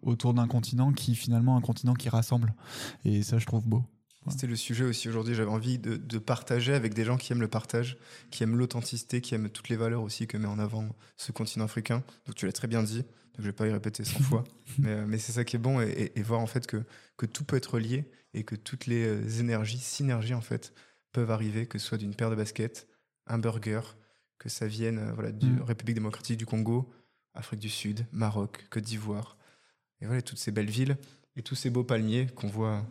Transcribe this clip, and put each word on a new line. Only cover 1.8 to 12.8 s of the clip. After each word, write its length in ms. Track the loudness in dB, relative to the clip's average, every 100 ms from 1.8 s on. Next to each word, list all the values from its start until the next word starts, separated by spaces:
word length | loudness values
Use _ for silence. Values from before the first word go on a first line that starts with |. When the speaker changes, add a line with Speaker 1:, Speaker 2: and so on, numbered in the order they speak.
| 2
Speaker 1:
qui 160 | 2 4
rassemble. 460 | 2 4 4 4 0 -8 -10 -10 -2 2
Et 160 | 2
ça, 160 | 4 2
je 80 | 2
trouve 220 | 0 4
beau. 160 | 2 2 _ _ _
Voilà. 120 | -8 -4
Speaker 2:
C'était 120 | -2
le 80 | -2
sujet 280 | -2 0
aussi 260 | 2 0 -2
aujourd'hui. 240 | -2 0
J'avais 160 | 0 2
envie 300 | 0 0 -2
de, 160 | -2 -4
de 200 | -2 -4
partager 540 | 0 -2 2 2 4 2
avec 180 | 2
des 120 | 0 2
gens 120 | 2
qui 140 | 0
aiment 80 | 0
le 60 | 2
partage, 500 | 0 0 0 0 -6 -16 -20 -14
qui 140 | -2
aiment 120 | 2 4
l'authenticité, 640 | 2 -2 -4 -6 -2 -4
qui 140 | 0
aiment 160 | -2 -2
toutes 200 | -6 -4
les 60 | 0
valeurs 280 | 0 0
aussi 240 | -2 -6 -6
que 100 | -2
met 100 | -2
en 120 | 0
avant 260 | -2 -2 -4 -8 -16 -14
ce 140 | -10
continent 340 | -6 -4 -2 -2
africain. 380 | -2 0 -2 -2 -14 -16
Donc 80 | -4
tu 100 | -4
l'as 60 |
très 160 | -2 -2
bien 160 | 0